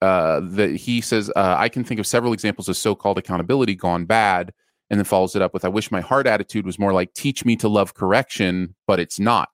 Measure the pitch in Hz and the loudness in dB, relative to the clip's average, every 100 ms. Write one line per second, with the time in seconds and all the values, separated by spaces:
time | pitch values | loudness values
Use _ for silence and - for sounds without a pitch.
0 | 95 92 80 76 90 95 101 76 - 120 | 2 2 2 0 0 0 0 0 -2 -4
1 | 113 110 104 - 95 87 117 131 120 107 | 0 -2 0 0 2 2 0 -2 -4 -4
2 | 101 120 120 113 107 98 95 90 110 98 | -2 0 0 0 -2 -4 -4 -2 -2 0
3 | 101 95 - 90 87 139 120 95 90 87 | 0 -2 -2 -4 0 0 0 0 -2 -2
4 | 85 110 104 90 90 - _ _ - 104 | 0 2 2 2 -2 -12 _ _ -4 -2
5 | 95 98 92 101 92 92 92 101 - 95 | 2 2 2 2 0 0 -2 -2 -2 -4
6 | 85 135 127 107 98 107 92 90 98 95 | 0 0 2 0 -2 -6 -4 -2 0 2
7 | 90 - 143 131 120 113 110 104 95 - | 0 -4 -6 -2 0 0 2 2 0 -2
8 | 95 110 135 - 98 90 90 - - 95 | 2 2 0 -2 -2 -2 -4 -6 -2 0
9 | 85 - 104 113 - | -2 -2 0 2 0